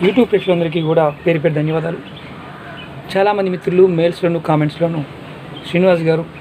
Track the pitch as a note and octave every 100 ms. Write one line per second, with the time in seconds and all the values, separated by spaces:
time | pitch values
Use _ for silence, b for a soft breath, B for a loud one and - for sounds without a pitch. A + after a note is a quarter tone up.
0 | F3+ A3+ A3 G3 G3 F3 E3 E3 D#3 E3
1 | D3+ C#3+ F3 E3 D#3+ D3+ D#3 D#3+ E3 F3
2 | - - - - - - - - - -
3 | - G3 G3+ G#3 F#3+ F3+ - F3+ F#3 E3
4 | E3+ E3+ F3 E3+ E3 D3+ D3+ - E3+ E3
5 | C#3 - - - - - - F3 F#3 E3+
6 | D#3+ D#3+ D#3+ -